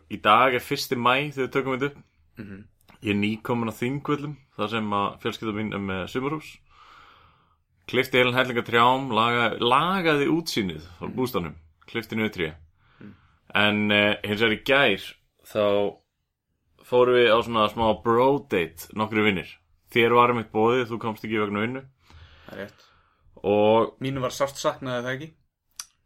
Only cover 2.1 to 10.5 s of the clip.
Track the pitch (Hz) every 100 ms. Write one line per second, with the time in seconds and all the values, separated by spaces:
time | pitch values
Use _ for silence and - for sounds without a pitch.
2.1 | _ _ - 104 98 104 _ _ _ 107
3.1 | 101 104 110 - 120 113 107 123 139 143
4.1 | 143 147 147 _ - 104 113 107 101 101
5.1 | - 120 104 113 104 107 98 98 95 87
6.1 | 127 135 156 - - _ _ - - -
7.1 | _ _ _ _ _ _ _ - 120 127
8.1 | 127 123 127 127 120 113 117 120 131 135
9.1 | 107 117 120 113 - 120 131 165 196 165
10.1 | 147 143 160 170